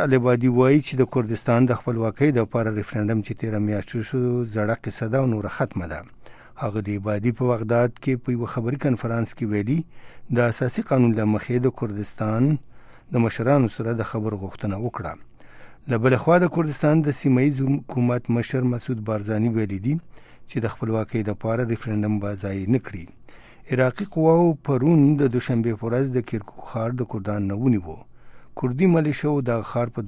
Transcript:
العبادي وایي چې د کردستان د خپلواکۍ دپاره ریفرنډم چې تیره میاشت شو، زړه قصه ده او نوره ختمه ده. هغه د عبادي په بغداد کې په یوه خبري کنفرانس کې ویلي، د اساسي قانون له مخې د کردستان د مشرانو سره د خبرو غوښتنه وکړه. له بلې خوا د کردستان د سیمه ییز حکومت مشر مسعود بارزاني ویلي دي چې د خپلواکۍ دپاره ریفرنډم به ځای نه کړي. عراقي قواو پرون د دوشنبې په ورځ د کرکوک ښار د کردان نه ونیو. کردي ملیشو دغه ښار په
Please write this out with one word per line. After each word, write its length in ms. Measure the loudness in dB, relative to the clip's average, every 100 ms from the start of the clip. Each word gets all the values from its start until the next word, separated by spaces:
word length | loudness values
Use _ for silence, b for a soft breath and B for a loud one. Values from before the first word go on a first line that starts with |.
العبادي 480 | 4 2 4 4 4 4
وایي 240 | 6 4 2
چې 80 | 0
د 40 | 0
کردستان 460 | 0 -2 -2 2 4 4
د 20 | 2
خپلواکۍ 500 | -2 -2 -2 0 2 2
دپاره 340 | 0 0 -2 -4
ریفرنډم 380 | -4 -2 0 0 -2
چې 60 | -6
تیره 200 | -4 -2 -2
میاشت 280 | -2 -4 -6 -6
شو، 100 | -4 -2 -2 -4
زړه 220 | -2 -2 -2
قصه 240 | -6 -6 -2
ده 80 | 0
او 80 | 0
نوره 240 | 0 -4 -4
ختمه 300 | -4 -4 -8
ده. 60 | -10 -14 -18 B B B -8
هغه 180 | -6 -4 -4
د 20 | -4
عبادي 340 | -2 -2 -2 0
په 60 | 0
بغداد 360 | 0 0 2 2 0
کې 100 | -4 -2
په 60 | -2
یوه 140 | -4 -4 -4
خبري 180 | -4 -2
کنفرانس 440 | 0 0 -2 -2 -4
کې 100 | -4 -2
ویلي، 340 | 0 0 -2 -4 b b b -2
د 40 | 2 2
اساسي 320 | 0 -2 -2 0
قانون 280 | 4 4 4
له 60 | 2
مخې 220 | 0 0 0
د 40 | 0 0
کردستان 600 | -4 -6 -8 -4 -2 2 2 2 b b b b -4
د 20 | 0 0
مشرانو 420 | 0 2 4 2 0
سره 120 | -4
د 80 | -4 -4
خبرو 300 | -4 -4 -4
غوښتنه 340 | -8 -6 -6 -4
وکړه. 360 | -6 -6 -10 -12 -18 b b b b b -4
له 60 | 2
بلې 200 | 4 4
خوا 140 | 4 4
د 80 | 4
کردستان 460 | 2 -2 0 4 4
د 120 | 2 0
سیمه 240 | 2 4
ییز 140 | 4 2
حکومت 640 | 0 0 -2 0 0 0 0 0
مشر 260 | 0 0 0
مسعود 260 | -2 -4 -6 -4
بارزاني 420 | -4 -2 0 2
ویلي 300 | 0 -2 -2 -2
دي 80 | -2 -4 b b b -10
چې 80 | -4
د 40 | -4
خپلواکۍ 460 | -4 -2 -2 -2 -2 -2
دپاره 340 | -4 -2 -2 -2
ریفرنډم 440 | -4 -2 -2 0 -2
به 80 | -4 -6
ځای 160 | -6 -4 0
نه 60 | 0 -2
کړي. 180 | -12 -14 -20 b b b b -4
عراقي 340 | 0 2 0 -4
قواو 300 | 2 4 6 4 2 -2
پرون 340 | 2 4 6 6 4
د 20 | 2
دوشنبې 380 | 0 0 0 0 -2
په 40 | -2
ورځ 180 | -2 0 -2
د 20 | -2
کرکوک 320 | -6 -8 -14 -10
ښار 200 | -6 -4 -4
د 80 | -4
کردان 360 | -6 -4 -2 -2
نه 60 | 0
ونیو. 340 | 2 2 0 -12 -18 b b b b -6
کردي 260 | -4 2 4
ملیشو 400 | 4 2 -2 0 0 0
دغه 160 | -2 -2
ښار 180 | -4 -4
په 60 | -4